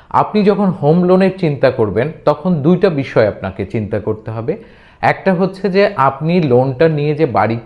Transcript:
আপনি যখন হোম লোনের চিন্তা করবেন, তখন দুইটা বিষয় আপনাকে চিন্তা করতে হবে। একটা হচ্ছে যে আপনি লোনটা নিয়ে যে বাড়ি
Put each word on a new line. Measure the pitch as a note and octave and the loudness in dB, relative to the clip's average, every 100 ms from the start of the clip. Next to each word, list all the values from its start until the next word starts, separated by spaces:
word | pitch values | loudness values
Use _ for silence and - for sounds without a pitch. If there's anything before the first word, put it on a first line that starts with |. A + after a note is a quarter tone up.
| - - | -2 0
আপনি | - G#3+ G3+ | 0 2 2
যখন | G3+ G3 D3 | 2 0 0
হোম | C#3+ F3 F3+ | 2 2 4
লোনের | F#3 F#3+ F#3+ | 4 2 0
চিন্তা | D#3+ C#3 C3 B2 | -4 0 0 2
করবেন, | G#2+ F#2 D3 - | 0 0 -4 -2
তখন | - D3 F#3 E3 C#3 | -2 -2 -2 0 2
দুইটা | F3+ G3 C#3+ | 2 2 0
বিষয় | B2 C3+ G#2 | -2 0 0
আপনাকে | F#2+ G2 - G2 | -2 -8 -8 -6
চিন্তা | A#2 G2+ G#2+ A2 | -6 -4 -4 -4
করতে | G2+ B2 A2+ | -6 -8 -8
হবে। | A#2+ G3+ - - - _ B2+ | -6 -8 -12 -20 -20 _ -2
একটা | D#3 F#3+ F3+ | 0 0 0
হচ্ছে | F#3+ - G3+ F#3+ | -2 -2 -2 0
যে | G3+ - C3+ | 0 2 0
আপনি | C#3 D#3+ F3+ D3+ | 0 0 0 2
লোনটা | A#2+ C3+ B2+ D#3+ | 2 2 2 0
নিয়ে | D3+ D3 D3 | 2 -2 0
যে | D3+ | 0
বাড়ি | G#2 A2 A#2 | 0 0 -2